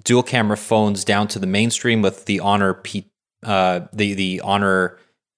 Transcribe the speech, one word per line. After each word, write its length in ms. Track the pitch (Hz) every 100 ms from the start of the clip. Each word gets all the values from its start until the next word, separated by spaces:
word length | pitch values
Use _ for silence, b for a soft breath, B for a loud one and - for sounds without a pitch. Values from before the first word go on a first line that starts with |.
| -
dual 180 | 120
camera 320 | 123 127 107 104
phones 480 | - 113 107 101
down 240 | - 101 104
to 120 | -
the 80 | 95
mainstream 540 | 98 117 - 127 113
with 240 | 98 - -
the 140 | 98
Honor 360 | 98 101 98 92
P, 340 | - 104 - _ _ _
uh, 380 | - 98 92 90 87
the, 220 | 104 104
the 280 | 98 95 92
Honor 580 | - 101 101 95 92 - b b _